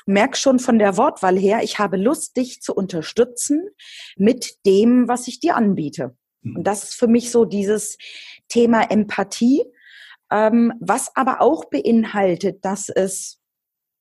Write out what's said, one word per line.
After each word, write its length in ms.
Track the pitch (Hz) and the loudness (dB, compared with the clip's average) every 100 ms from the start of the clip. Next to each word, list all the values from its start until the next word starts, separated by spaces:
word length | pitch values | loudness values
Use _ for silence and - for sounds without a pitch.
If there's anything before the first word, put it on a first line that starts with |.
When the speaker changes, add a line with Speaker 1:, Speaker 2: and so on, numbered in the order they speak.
| - | -2
Speaker 1:
merk 320 | 196 254 - | 0 0 0
schon 220 | 277 254 | 2 2
von 200 | 254 226 | 2 2
der 180 | 202 190 | 2 2
Wortwahl 400 | 285 - 185 185 | 0 0 0 2
her, 240 | 190 226 | 2 0
ich 160 | 220 - | -2 -4
habe 180 | 202 190 | -2 0
Lust, 380 | 208 311 - - | 0 -2 -4 -6
dich 240 | 254 - | -6 -8
zu 120 | - | -8
unterstützen 960 | - 190 170 156 - 247 240 - 294 392 - - - - - | -6 -4 -6 -4 -2 -2 -2 -4 -4 -4 -14 -20 -20 -12 0
mit 400 | 202 254 - - 196 | 2 2 -4 -4 2
dem, 420 | 190 226 247 240 | 4 4 4 2
was 200 | 247 247 | -2 -6
ich 120 | - | -4
dir 160 | 330 294 | -2 0
anbiete. 600 | 208 185 147 - 127 - _ _ | 0 0 -4 -6 -10 -12 _ _
Speaker 2:
Mhm. 160 | 117 170 | -12 -6
Speaker 1:
Und 60 | 165 | -4
das 180 | 208 | -4
ist 120 | - - | -8 -2
für 120 | 240 | 2
mich 240 | 233 233 | 2 2
so 140 | 233 202 | 0 0
dieses 520 | 196 196 214 - - - - - - - | 0 -2 -2 -4 -14 -20 -20 -20 -20 -4
Thema 420 | 233 233 226 - | 2 4 4 2
Empathie, 760 | 214 208 - 196 - 240 285 494 _ _ - - - - | 0 0 -4 -6 0 2 2 -2 _ _ -20 -20 -16 -4
ähm, 420 | 208 220 233 233 233 | 0 4 4 2 0
was 360 | 175 233 - - | -2 -2 -2 -2
aber 260 | 262 - | -2 2
auch 240 | 240 320 - | 2 0 -4
beinhaltet, 1000 | 294 - 226 220 208 196 170 196 175 190 | -4 2 2 2 0 0 0 -4 -4 -6
dass 240 | 196 - | -6 -6
es, 500 | - 190 - - - _ _ _ _ _ _ | -4 -4 -6 -14 -18 _ _ _ _ _ _